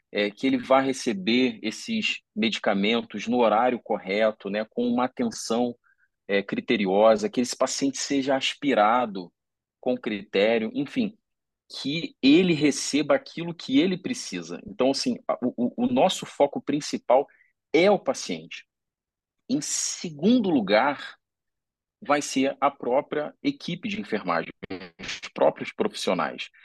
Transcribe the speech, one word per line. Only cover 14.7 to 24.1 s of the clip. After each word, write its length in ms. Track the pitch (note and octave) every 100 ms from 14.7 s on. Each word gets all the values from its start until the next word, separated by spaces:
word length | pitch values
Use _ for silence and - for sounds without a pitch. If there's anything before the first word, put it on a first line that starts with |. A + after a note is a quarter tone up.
| G2 B2+
assim, 260 | C3+ - A#2 -
a, 100 | -
o, 120 | B2 -
o, 280 | B2 - -
o 20 |
nosso 380 | B2+ F3+ - -
foco 360 | - - C3
principal 640 | - C#3+ - A#2+ - B2+ C#3+ _ _ _ _
é 160 | D#3+ F#3+
o 100 | G3
paciente. 640 | - B2+ - E2 - - - _ _ _ _ _ _ _ _
Em 120 | C#3
segundo 880 | C#3+ - - - F3+ D3 F3+ B3+ G3
lugar, 680 | D#3+ A2 G#2 C3 C#3 - - _ _ _ _ _ _ _ _
vai 200 | - D3
ser 340 | C#3+ - C3+ -
a 80 | D3
própria 640 | - A#2+ B2+ - D3+ D3+ -
equipe 460 | C#3+ C#3+ - F3 G#2+
de 120 | G2+
enfermagem, 520 | G2+